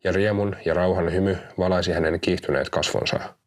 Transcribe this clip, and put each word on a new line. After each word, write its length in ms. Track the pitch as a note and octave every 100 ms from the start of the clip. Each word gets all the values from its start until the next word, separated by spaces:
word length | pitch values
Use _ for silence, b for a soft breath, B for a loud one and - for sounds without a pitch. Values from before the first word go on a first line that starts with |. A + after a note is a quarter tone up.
Ja 80 | F#2+
riemun 440 | F2+ G#2 G#2 G2+ F#2+
ja 100 | -
rauhan 380 | D#2+ F#2 F#2 E2+
hymy 260 | F2 G2 F2+ - -
valaisi 340 | F#2 F2+ E2+
hänen 280 | E2+ D#2+ E2
kiihtyneet 480 | - F2+ - C#2 C2+
kasvonsa. 520 | - D2 - - - - -